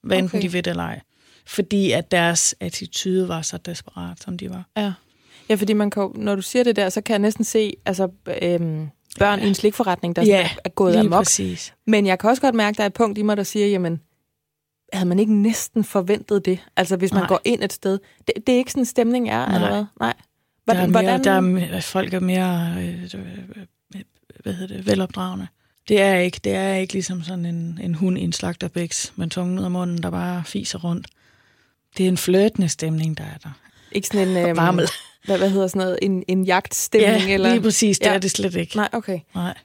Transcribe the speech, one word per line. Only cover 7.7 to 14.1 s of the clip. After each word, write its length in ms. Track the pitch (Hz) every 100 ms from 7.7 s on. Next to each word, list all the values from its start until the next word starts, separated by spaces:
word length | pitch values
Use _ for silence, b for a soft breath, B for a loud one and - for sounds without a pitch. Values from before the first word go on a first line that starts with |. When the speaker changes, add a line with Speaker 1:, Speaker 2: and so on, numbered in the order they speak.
| - -
Speaker 2:
altså, 240 | 185 190 185 - -
øhm, 480 | 175 175 165 156 151 _ _ -
børn 200 | 202 202
Speaker 1:
Ja. 60 | 208
Speaker 2:
i 20 |
en 80 | 190
slikforretning, 600 | 208 - 220 175 180 170
der 60 |
Speaker 1:
Ja, 140 | 208 196
Speaker 2:
sådan 80 | 165
er, 140 | - -
er 40 |
gået 220 | - 190
Speaker 1:
lige 60 | 196
Speaker 2:
amok. 200 | 214 175
Speaker 1:
præcis. 540 | 196 - 190 175 - _ -
Speaker 2:
Men 180 | 214 202
jeg 140 | 185
kan 100 | 214
også 120 | 262
godt 140 | 277 233
mærke, 220 | 208 214
der 60 |
er 40 | 208
et 60 |
punkt 240 | - 226 208
i 40 |
mig, 160 | 208 208
der 60 |
siger, 240 | 190 214 202
"Jamen, 340 | 196 175 170 _